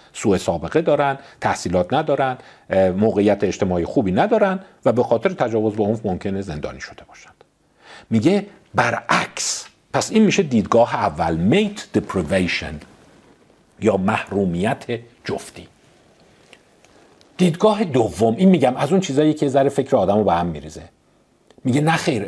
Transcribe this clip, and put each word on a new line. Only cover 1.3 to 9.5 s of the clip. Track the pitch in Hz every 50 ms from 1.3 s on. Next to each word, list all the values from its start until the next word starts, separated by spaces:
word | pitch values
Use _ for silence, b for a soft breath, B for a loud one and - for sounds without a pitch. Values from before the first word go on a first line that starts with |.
| B B
تحصیلات | - 104 92 - - 92 87 90 87 - 123
ندارن، | 143 160 147 143 139 139 131 127 B B B B B B -
اه، | - 95 95 92
موقعیت | 90 95 107 113 - 107 101 107 101 101 107
اجتماعی | 95 87 - 107 95 92 87 85
خوبی | 80 - - 117 92 90
ندارن | 110 175 214 240 214 208 190 190 190 B B B B -
و | 131 113
به | 120 120
خاطر | - 120 110 - 190
تجاوز | 185 - 135 117 110 110 107 110 104
به | 110 107
عنف | 101 117 113 -
ممکنه | 107 90 85 - 101 98 98
زندانی | 98 98 78 73 76 - - -
شده | - - - - -
باشند. | - - - - - - _ _ _ _ _ B B B B B B B B B _
میگه | 113 113 104 156 196 208 202 B B B B _ -
برعکس، | - 120 120 - - - - - - - - - - - -